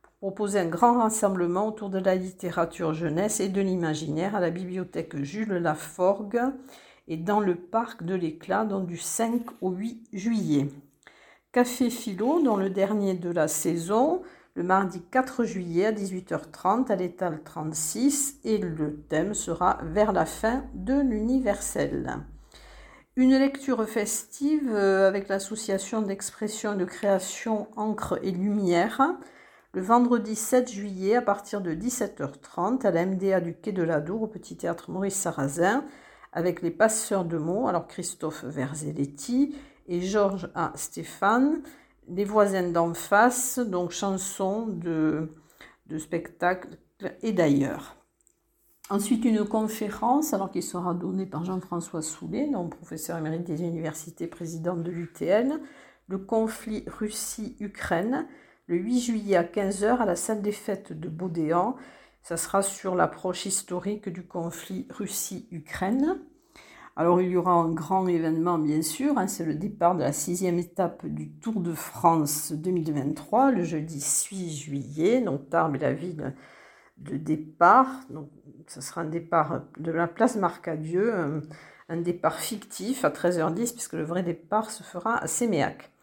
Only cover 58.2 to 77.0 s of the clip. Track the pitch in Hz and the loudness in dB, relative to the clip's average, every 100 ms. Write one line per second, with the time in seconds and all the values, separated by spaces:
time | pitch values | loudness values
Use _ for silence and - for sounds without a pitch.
58.2 | 330 - - _ - 175 196 247 240 220 | -4 -12 -20 _ -2 -2 2 0 2 -2
59.2 | 202 180 170 - 196 196 208 247 214 175 | 4 4 4 0 0 2 2 4 4 0
60.2 | - 214 202 208 - 190 - 156 165 156 | 0 -2 -2 -4 -4 -6 -6 -10 -8 -6
61.2 | 185 170 151 170 202 254 - - - _ | -4 -2 2 2 2 -2 -10 -20 -20 _
62.2 | - 165 - 196 196 - 190 180 165 - | -8 -6 0 0 0 -2 -2 2 2 2
63.2 | 185 180 196 - - 180 185 208 202 170 | -4 -4 -2 -4 -4 -6 -4 -6 -6 -10
64.2 | 170 180 170 165 - 185 180 - 196 - | -10 -6 -6 -8 -10 -8 -8 -8 -6 -6
65.2 | - 185 - 170 - - 185 254 302 381 | -6 -8 -10 -14 -10 -4 -2 2 2 0
66.2 | - _ _ - - - - - 170 175 | -6 _ _ -20 -20 -20 -14 0 4 4
67.2 | 180 180 175 175 165 160 - 185 185 170 | 4 2 4 4 4 0 0 0 2 2
68.2 | 160 160 170 170 151 151 156 - 277 269 | 2 2 2 2 2 2 0 0 2 2
69.2 | 196 - 165 151 190 - 170 180 135 143 | 0 -2 -2 -2 -4 2 2 4 0 -2
70.2 | - 175 190 175 175 - 175 170 156 151 | -2 0 2 0 -2 0 -2 -2 -8 -8
71.2 | 151 - 226 220 170 160 - - 175 165 | -8 -8 -4 -2 -2 -4 -8 2 4 6
72.2 | 147 147 - 156 170 180 156 147 135 151 | 2 -2 -4 -6 -2 0 0 -2 -2 -4
73.2 | - 220 269 226 170 156 156 151 - - | 0 4 4 4 0 -2 -4 -6 -2 -2
74.2 | - 196 180 151 147 139 131 147 170 254 | -2 -6 -6 -8 -6 -8 -6 0 4 4
75.2 | 220 139 - 170 160 139 147 139 175 156 | 2 -2 0 0 2 0 0 -2 -4 -6
76.2 | 139 131 - - - - _ - | -8 -10 -16 -20 -20 -20 _ -18